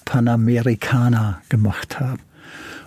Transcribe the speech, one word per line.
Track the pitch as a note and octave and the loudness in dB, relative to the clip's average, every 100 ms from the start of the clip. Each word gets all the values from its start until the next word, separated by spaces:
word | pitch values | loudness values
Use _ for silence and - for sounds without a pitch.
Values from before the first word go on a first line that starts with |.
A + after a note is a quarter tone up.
| - | -2
Panamericana | C3 A#2 A#2 A2+ A#2+ A#2 A2 - B2+ B2 A#2 G#2+ F2 - | 0 2 2 2 2 2 -2 0 2 4 2 0 -4 -2
gemacht | A2 A2 - - - | 0 0 -2 -8 -6
haben. | C3 B2+ - - - - - - | -6 -6 -12 -20 -20 -20 -18 -20